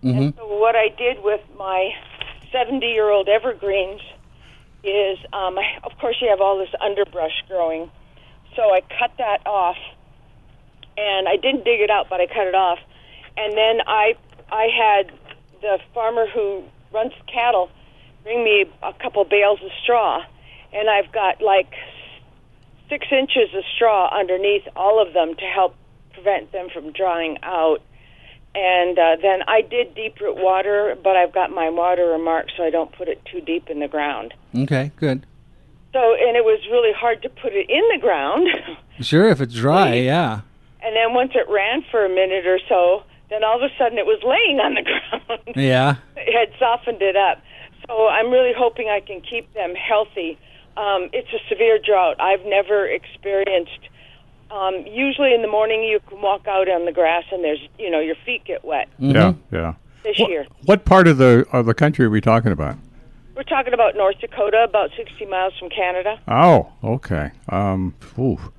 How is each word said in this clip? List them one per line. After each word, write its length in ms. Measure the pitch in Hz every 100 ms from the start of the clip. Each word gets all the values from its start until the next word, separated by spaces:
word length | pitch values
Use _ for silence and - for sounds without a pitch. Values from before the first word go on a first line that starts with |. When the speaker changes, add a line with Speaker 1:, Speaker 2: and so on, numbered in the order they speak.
Speaker 1:
Mm-hmm. 140 | 131 127
Speaker 2:
And 160 | 139 147
so 200 | 220 208
what 160 | 220 233
I 140 | 214
did 320 | 214 240 254
with 180 | 202 208 - -
my 340 | 190 185 190 220 - - - - -
seventy-year-old 760 | 254 233 269 233 226 214 208 196
evergreens 760 | 214 233 214 202 196 185 202 - - - - - - - -
is, 340 | 202 196 196 185 -
um, 240 | 202 185 185
I, 180 | 196 -
of 140 | - -
course, 180 | 254 233
you 80 | 240
have 100 | 196
all 160 | 196 196
this 120 | 190 -
underbrush 640 | 208 202 202 180 160 - -
growing. 440 | 190 165 160 170 - - - - - - -
So 60 | 220
I 80 | 190 - -
cut 140 | 240 -
that 280 | 240 202 -
off, 300 | 202 175 180 - - _ - - - - - - _ - -
and 300 | 208 196 190
I 80 | 202
didn't 280 | 262 269 214
dig 160 | 233
it 80 | 208
out, 200 | 208 -
but 100 | 185
I 60 | 175
cut 200 | - 190
it 80 | 180
off. 240 | 185 175 - - - - - -
And 200 | 214 214
then 240 | 220 226 -
I, 280 | 214 214 233 - - -
I 160 | 214 226 233
had 360 | 220 202 190 - - - _ -
the 180 | 208 190 -
farmer 320 | - 226 233 220
who 360 | 233 202 196 - - -
runs 200 | 214 233 - -
cattle 380 | 240 233 220 180 - - - - -
bring 200 | 208 240
me 220 | 226 208 185 -
a 100 | -
couple 300 | 190 254 - 190
bales 340 | 202 202 202
of 60 | 190 -
straw, 380 | - 240 202 139 175 - - - -
and 160 | 202 214
I've 220 | 202 196
got, 300 | 226 196 -
like, 320 | 208 196 185 - - - - - - - _ _ _ - _
six 180 | 294 -
inches 420 | 269 269 262 214 196
of 80 | - -
straw 340 | 233 208 180 202
underneath 460 | 185 185 202 202 - -
all 260 | 190 220 190
of 80 |
them 220 | 170 165 165
to 100 | 190
help 300 | 185 185 - _ _ -
prevent 380 | - 185 190 107
them 160 | 196 180
from 180 | 170 151
drying 460 | 147 190 170 165 151
out. 380 | - 180 160 156 _ - - - - - - -
And, 440 | 185 180 180 180
uh, 160 | 165 165
then 180 | 190 185 -
I 140 | 220
did 340 | 226 240 240 -
deep 240 | 220 -
root 160 | 202 -
water, 600 | 190 185 190 202 208 196
but 140 | 185 190
I've 160 | 175
got 200 | 196 185
my 180 | 190 160
water 380 | 170 175 180 175
remark 400 | 160 165 165 - -
so 60 |
I 80 | 165
don't 200 | 160 160
put 160 | - 175
it 160 | - -
too 160 | 180
deep 280 | 156 170 -
in 100 | 151
the 80 | 147
ground. 460 | 151 147 127 110 - _ 117
Speaker 1:
Okay, 360 | 135 139 143 -
good. 280 | 151 131 - _ _ _ _ _ -
Speaker 2:
So, 60 | 262 233 226
and 200 | 240 233
it 80 |
was 160 | 220 214 208
really 220 | 240 233
hard 280 | 202 240 226
to 60 | 254
put 240 | - 262
it 160 | 196 -
in 140 | 277 453
the 60 | 370
ground. 480 | 240 170 139 214 359
<laughs> 40 | - - 320 - -
Speaker 1:
Sure, 280 | 123 151 214
if 100 | 151
it's 140 | 131
dry, 380 | 117 123 170 180
Speaker 2:
Right. 120 | 120
Speaker 1:
yeah. 380 | 127 156 156 107 107 - _ -
Speaker 2:
And 100 | 226
then 200 | 220 226
once 180 | 247 262
it 140 | 254 190
ran 360 | 208 196 262 -
for 140 | 233 202
a 40 |
minute 360 | 185 190 190 180
or 140 | 185 -
so, 360 | 202 175 190 - _ _
then 160 | 214 214
all 100 | 233
of 60 |
a 100 | 269 -
sudden 200 | 247 226
it 80 | 190
was 140 | 214
laying 360 | 214 302 453 277
on 140 | 165
the 80 | 135
<laughs> 20 |
ground. 720 | - - - 254 - 226 - 240
Speaker 1:
Yeah. 400 | 135 127 135 135 - -
Speaker 2:
It 160 | - 226
had 240 | 220 -
softened 420 | 247 240 240 226
it 140 | 196 190
up. 260 | 190 - - - - - -
So 200 | 226 220
I'm 200 | 180 226
really 220 | 254 254
hoping 360 | 233 247 233 220
I 100 | 208
can 220 | 202 190
keep 320 | - 233 226
them 200 | 220 180
healthy. 640 | 180 - 214 214 - 165 156 - - - -
Um, 340 | 208 196 180
it's 160 | - -
a 80 | 226 -
severe 320 | 196 226 220
drought. 400 | 214 202 180 -
I've 240 | 175 196 190
never 400 | 196 202 208 190
experienced, 920 | 175 - - 202 196 196 190 170 - - - - - _ _ -
um, 320 | 208 190 190 180
usually 480 | 220 277 262 285
in 80 | 233
the 60 | 220
morning 340 | 214 220 220
you 180 | 226 214 -
can 120 | 196
walk 240 | 208 196 214
out 180 | 190 185
on 140 | 180
the 80 | 175
grass 320 | 160 165 170 165
and 100 | 190
there's, 240 | 165 151 - -
you 100 | 208
know, 120 | 165
your 140 | 160 160 -
feet 180 | 233
get 220 | - 175 -
wet. 240 | 147 110 -
Speaker 1:
Mm-hmm. 160 | 131 120
Speaker 3:
Yeah, 180 | 107 90 -
yeah. 200 | 90 82 80 - -
Speaker 2:
This 160 | 220 202
Speaker 3:
What, 100 | 220
Speaker 2:
year. 160 | 170 135 - 143
Speaker 3:
what 180 | 202
part 240 | - 190 170
of 100 | 139
the, 280 | 127 120 135
of 120 | 127 117
the 60 |
country 300 | 113 151 151 120
are 40 |
we 100 | 107
talking 320 | 107 113 113
about? 240 | 80 73 60 - - - - -
Speaker 2:
We're 100 | -
talking 300 | 277 285 247
about 220 | 240 220 196
North 240 | 196 196
Dakota, 460 | 233 - 208 220 233
about 220 | 208 196 -
sixty 280 | 220 - 208
miles 280 | 190 185 185
from 120 | 180
Canada. 500 | 185 185 180 185 214 -
Speaker 3:
Oh, 460 | 120 175 143 80 -
okay. 480 | - 123 - 82 71 - -
Um, 480 | 90 101 95 92 - - -
ooh. 200 | 131 95 -